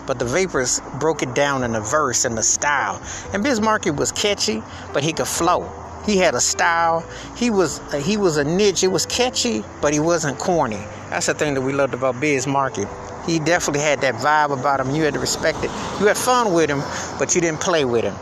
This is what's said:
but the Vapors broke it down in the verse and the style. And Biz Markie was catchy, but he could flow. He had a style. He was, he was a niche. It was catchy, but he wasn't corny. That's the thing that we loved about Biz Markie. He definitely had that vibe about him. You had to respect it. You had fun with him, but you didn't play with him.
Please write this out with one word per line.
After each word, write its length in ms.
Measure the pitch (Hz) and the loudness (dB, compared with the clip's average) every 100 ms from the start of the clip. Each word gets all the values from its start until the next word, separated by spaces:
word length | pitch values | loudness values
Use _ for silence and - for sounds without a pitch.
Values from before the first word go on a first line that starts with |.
but 140 | - 127 | -6 -4
the 60 | |
Vapors 560 | 120 156 190 147 127 - - 135 | 0 0 0 0 0 -2 -6 -2
broke 240 | 151 151 | 0 0
it 100 | 139 | -2
down 300 | 120 143 135 | 0 2 0
in 100 | 123 | 0
the 60 | 113 | -2
verse 440 | 104 151 139 117 | 0 0 0 0
and 120 | 131 113 | -2 0
the 60 | |
style. 580 | 104 - 147 143 - 101 - - - | 0 0 0 0 0 -4 -10 -12 -6
And 120 | 196 | -2
Biz 160 | 247 226 | 0 2
Markie 320 | 220 214 196 | 2 2 0
was 180 | 147 127 | -2 -2
catchy, 500 | - 208 202 - 220 - - - | 0 0 0 -2 -4 -8 -14 -4
but 120 | 151 | -2
he 80 | 151 | -2
could 160 | 160 - | -2 -4
flow. 420 | - 170 160 85 - - - | 0 2 2 -2 -12 -14 -6
He 120 | - 196 | 0 4
had 180 | 175 | 4
a 60 | 120 | 2
style. 640 | - - 175 170 165 165 165 - - - | 0 2 2 2 2 0 -4 -12 -14 -2
He 140 | 240 | 0
was, 300 | 202 160 - - 147 | 2 2 -2 -6 -4
he 140 | 143 208 | 0 2
was 200 | 190 151 | 2 2
a 60 | |
niche. 400 | 143 175 208 175 | 2 4 4 4
It 60 | 190 | 2
was 180 | 185 - | 2 -2
catchy, 560 | - 247 247 240 214 196 - | 0 0 0 -2 -2 -6 -2
but 120 | 147 | 0
he 80 | 151 | 2
wasn't 380 | 160 170 147 127 | 2 2 0 -2
corny. 420 | - 170 131 104 101 - - | 0 2 2 -2 -8 -12 -6
That's 180 | 180 175 | -2 0
the 80 | |
thing 200 | 147 151 | 0 0
that 60 | 135 | 0
we 120 | 131 | 0
loved 220 | 139 135 | 0 0
about 240 | 123 131 123 | 2 -2 0
Biz 300 | 151 139 139 | 0 0 2
Markie. 380 | 139 135 - - - - - - | 0 0 -2 -6 -8 -12 -8 -2
He 120 | 165 | 0
definitely 440 | 151 175 - 147 | 2 2 2 0
had 180 | 151 135 | 2 2
that 160 | 135 113 | 2 2
vibe 420 | 139 151 147 139 | 4 4 4 2
about 220 | 143 135 | 0 0
him. 120 | 131 | 0
You 120 | 151 | 0
had 100 | 151 | 0
to 60 | 139 | 0
respect 380 | 143 - 160 - | -4 0 -2 0
it. 80 | 156 - - - | -6 -6 -8 0
You 60 | 202 | 2
had 120 | 185 | 2
fun 340 | - 254 226 | 2 2 4
with 160 | 170 151 | 4 2
him, 140 | 143 139 - - - | 0 -4 -8 -8 -4
but 160 | 139 180 | 0 2
you 40 | |
didn't 200 | 165 151 | 0 0
play 240 | - 165 | 0 2
with 180 | 131 117 | 2 0
him. 140 | 101 92 | 0 -6